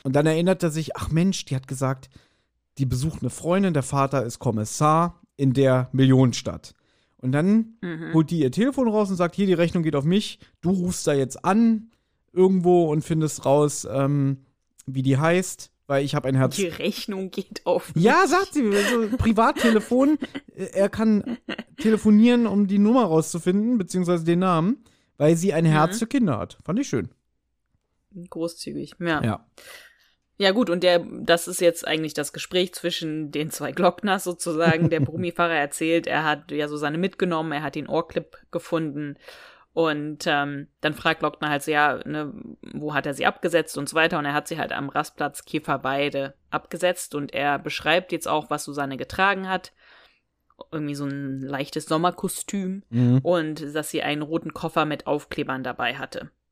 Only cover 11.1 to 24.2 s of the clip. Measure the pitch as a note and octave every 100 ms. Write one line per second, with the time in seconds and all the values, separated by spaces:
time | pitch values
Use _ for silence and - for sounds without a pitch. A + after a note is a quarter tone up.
11.1 | C#3+ C3+ - F3 G3+ A#3 A3 - _ _
12.1 | _ _ F3 F#3 F#3 F3 F3+ D#3+ D#3 -
13.1 | E3 D#3 - - C#3+ D3 - - C3 C#3
14.1 | C#3+ C#3 C3+ _ _ _ _ - C3 C3+
15.1 | C3+ D#3+ F3+ F3+ - - _ - C#3 C#3+
16.1 | C#3+ C3 C3 C3 E3 F3+ - F3 - -
17.1 | G3 F#3+ - - - - A3 - D#3 G3+
18.1 | D#4 F#4+ F4 G4 D4 A3 G3+ G#3 A#3+ A3
19.1 | B3 A3+ A3 A#3 D4+ A#3 A3 - B3 C#4
20.1 | D#4 - C#4 - - F#3 F#3 G3 - A3
21.1 | G#3 - A#3 - - - - G#3 G#3+ G#3+
22.1 | G#3 A#3 A#3+ A3+ G3 G3+ G3+ G#3 C4 G#3
23.1 | D#3+ D#3+ E3+ F3+ F#3+ A3 B3 F3 F#3 E3+
24.1 | F3